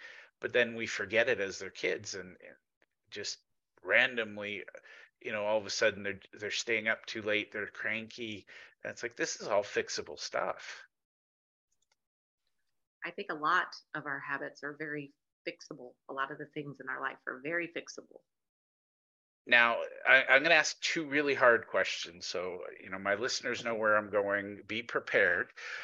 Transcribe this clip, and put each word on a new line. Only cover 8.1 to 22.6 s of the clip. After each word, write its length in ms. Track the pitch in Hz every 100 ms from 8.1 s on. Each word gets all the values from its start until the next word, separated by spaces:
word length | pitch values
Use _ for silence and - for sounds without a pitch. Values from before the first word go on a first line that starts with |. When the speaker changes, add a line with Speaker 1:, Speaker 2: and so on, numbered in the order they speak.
| - 113 104 - - - _
Speaker 1:
And 80 | 110
it's 120 | 107
like, 120 | 120 -
this 240 | 165 -
is 60 | 170
all 160 | 101
fixable 560 | 101 117 - - 90 73
stuff. 680 | - - 92 - - - - _ _ _ _ _ _ _ _ _ _ _ _ _ _ _ _ _ _ _ _ _ 165
Speaker 2:
I 60 |
think 200 | - 196
a 40 | 156
lot 400 | 151 180 - - - 156
of 100 | 147
our 140 | 139
habits 420 | 143 139 143 -
are 100 | 143
very 400 | 143 156 151 139 _ _ _ -
fixable. 480 | - - 123 123 - -
A 40 |
lot 180 | 135 135
of 60 | 147
the 100 | 147
things 320 | 156 147 135
in 80 | 131
our 100 | 135
life 160 | 135 135 -
are 120 | 127
very 280 | 139 170 165
fixable. 520 | 151 - - - - _ _ _ _ _ _ _ _ _ _ _ _ -
Speaker 1:
Now, 360 | 120 120 104 80 - -
I, 180 | 131 131
I'm 180 | 131
gonna 120 | 156 160
ask 240 | 151 -
two 240 | - 170 147
really 280 | 143 143 127
hard 320 | 127 117 -
questions. 580 | 95 92 - 80 87 -
So, 400 | - 90 90